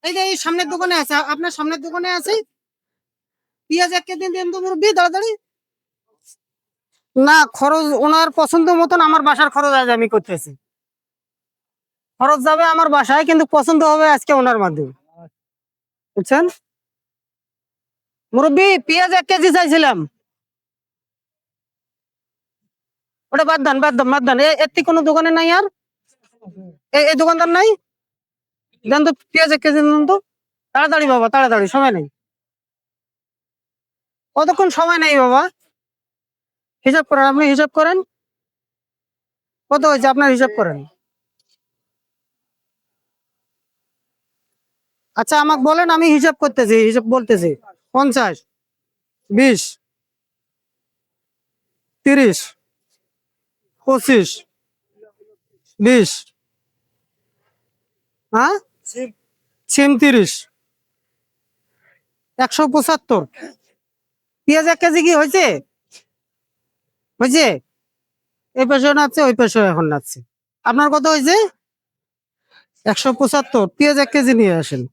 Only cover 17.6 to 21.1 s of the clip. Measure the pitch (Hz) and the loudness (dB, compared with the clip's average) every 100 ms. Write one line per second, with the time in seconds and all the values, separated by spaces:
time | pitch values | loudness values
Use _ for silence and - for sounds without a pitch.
17.6 | _ _ _ _ _ _ _ 233 302 285 | _ _ _ _ _ _ _ -2 0 2
18.6 | 381 381 - 330 359 370 - 381 359 339 | 2 0 -2 -2 0 0 0 0 2 2
19.6 | 339 320 294 208 147 _ _ _ _ _ | 2 2 0 -2 -8 _ _ _ _ _
20.6 | _ _ _ _ _ | _ _ _ _ _